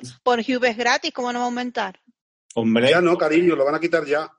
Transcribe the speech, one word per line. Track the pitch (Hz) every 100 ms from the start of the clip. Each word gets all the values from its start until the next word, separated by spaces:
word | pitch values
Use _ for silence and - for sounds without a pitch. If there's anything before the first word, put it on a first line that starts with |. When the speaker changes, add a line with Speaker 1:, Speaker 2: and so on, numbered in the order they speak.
| - -
Speaker 1:
por | 247 240
Hubes | 220 254 247 220
gratis, | 240 277 330
¿cómo | - 247
no | 240
va | 247
a |
aumentar? | 240 247 233 196 - _ _ _ _ _ -
Speaker 2:
Hombre. | 113 113 127
Speaker 3:
Ya | 165
no, | 175 175
cariño, | 156 160 180 151
lo |
van | 139 156
a |
quitar | 170 165 147
ya. | 147 156